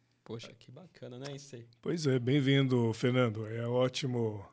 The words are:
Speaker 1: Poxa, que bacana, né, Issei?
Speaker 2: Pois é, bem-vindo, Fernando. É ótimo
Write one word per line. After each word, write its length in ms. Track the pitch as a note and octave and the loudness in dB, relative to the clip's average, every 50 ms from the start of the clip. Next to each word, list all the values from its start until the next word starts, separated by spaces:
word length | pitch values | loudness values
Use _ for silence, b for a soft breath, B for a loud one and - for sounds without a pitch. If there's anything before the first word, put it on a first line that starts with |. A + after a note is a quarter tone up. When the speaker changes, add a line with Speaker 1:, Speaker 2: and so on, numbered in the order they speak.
| _ _ _ _ _ | _ _ _ _ _
Speaker 1:
Poxa, 300 | - A2 A#2 - - - | -14 -14 -12 -12 -16 -18
que 180 | - - - | -20 -20 -20
bacana, 460 | B2 D3 F#3 E3+ _ - B2+ B2 B2 B2 | -20 -20 -20 -20 _ -18 -18 -16 -14 -14
né, 180 | C3+ C#3+ C#3 | -12 -12 -12
Issei? 320 | C#3 C#3 - - A#2 A#2 - - _ | -14 -14 -16 -18 -18 -18 -20 -20 _
Speaker 2:
Pois 240 | _ - D#3 F3 D#3 | _ -4 -4 0 2
é, 140 | C#3 C3 B2+ | 2 2 2
bem-vindo, 760 | A#2+ B2 C#3 D3 C3 C3+ C#3 C#3 C#3 C3 B2+ B2 A#2 A2+ A2 | 2 2 2 4 4 4 4 4 4 4 4 4 4 2 2
Fernando. 540 | - - B2 B2 B2+ B2+ A#2 G#2+ A2 A2 G#2+ | 0 0 2 4 4 2 2 2 -4 -8 -8
É 180 | A2+ A#2 A#2 | -8 -6 -4
ótimo 800 | A#2 B2 B2 B2+ B2+ B2+ - - C3 B2 A#2+ A#2 A2 G#2+ G#2 G2 - | -2 2 2 2 2 0 -4 -4 -2 -2 -2 -2 -2 -4 -6 -12 -16